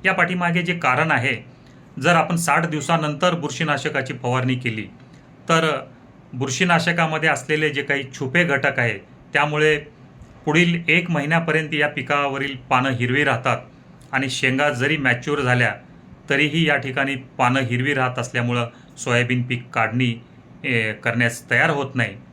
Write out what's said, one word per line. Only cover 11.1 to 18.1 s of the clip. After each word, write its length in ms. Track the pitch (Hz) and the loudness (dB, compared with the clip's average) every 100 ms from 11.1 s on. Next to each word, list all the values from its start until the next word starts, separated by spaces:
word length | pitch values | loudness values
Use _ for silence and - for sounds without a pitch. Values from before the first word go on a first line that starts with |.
महिन्यापर्यंत 580 | 156 143 165 165 156 156 | -2 2 0 2 -2 -2
या 160 | 147 147 | 0 -2
पिकावरील 680 | 147 120 147 143 135 139 139 | -2 -2 0 0 -2 -6 -8
पानं 340 | - 127 135 | 0 2 2
हिरवी 340 | 123 120 135 | 0 0 2
राहतात 340 | 139 120 131 113 - - - - - | 2 0 0 -2 -6 -20 -20 -20 -6
आणि 180 | - 135 | -4 -4
शेंगा 400 | - 131 131 147 | -2 0 2 0
जरी 260 | 127 139 156 | 2 0 0
मॅच्युअर 440 | 131 120 151 147 | 0 0 -2 -2
झाल्या, 340 | 123 123 117 98 - - - - - | 2 2 2 -2 -14 -20 -20 -20 -2
तरीही 380 | 139 151 160 156 | 0 2 2 2
या 80 | 143 | 0
ठिकाणी 400 | 131 127 135 135 | -2 -4 -2 -4
पानं 440 | - - 123 135 | -10 0 2 2
हिरवी 340 | 120 120 135 | 0 -2 0
राहत 240 | 139 127 | 0 0